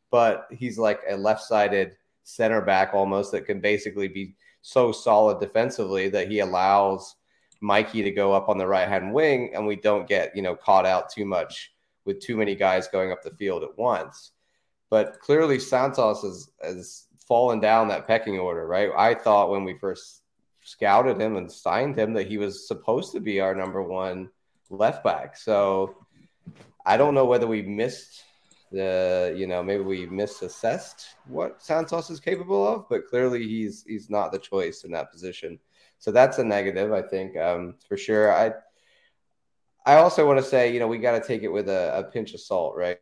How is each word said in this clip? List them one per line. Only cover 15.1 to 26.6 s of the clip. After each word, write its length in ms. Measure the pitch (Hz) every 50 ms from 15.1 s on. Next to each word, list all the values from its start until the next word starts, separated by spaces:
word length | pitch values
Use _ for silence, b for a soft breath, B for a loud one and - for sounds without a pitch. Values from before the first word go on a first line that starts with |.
| - -
clearly 380 | _ - 143 156 165 151 139 123
Santos 640 | - - 131 123 131 139 147 139 120 107 104 -
has, 300 | - 98 90 92 - _ _ -
has 460 | - 85 92 90 87 - - - _ _ _ _ _ -
fallen 320 | 120 117 123 123 117 107
down 280 | 101 107 113 113 113 107
that 180 | 101 76 -
pecking 320 | - 113 113 113 107 98 95
order, 300 | 92 90 85 82 82 80
right? 240 | 87 95 104 95 -
I 200 | 80 104 117 120
thought 340 | 117 - 113 104 101 98 87
when 140 | 101 98 98
we 160 | 92 92 -
first 420 | - 95 90 - - - - _ _ _ _ _ _ _ _ _ _
scouted 560 | - - - 110 101 98 110 127 131 117 95
him 180 | 110 110 110 95
and 140 | 90 82
signed 460 | - - - 90 87 110 131 147 135 -
him 160 | 107 107 113
that 140 | 107 95 98
he 100 | 107 104
was 300 | 104 98 95 - - -
supposed 440 | 107 - - - 113 131 190 - -
to 60 | -
be 200 | - 107 101 98
our 160 | 95 95 95
number 260 | 95 95 95 87 98 95
one 460 | 85 92 92 92 95 92 92 92 92 _ _ _ _ _ _ _ -
left 340 | 95 98 107 120 - - -
back. 320 | 107 85 76 65 - - -
So 580 | - - 107 101 101 98 98 95 95 95 - _ _ _ _ _ _ _ _ _ _ - - -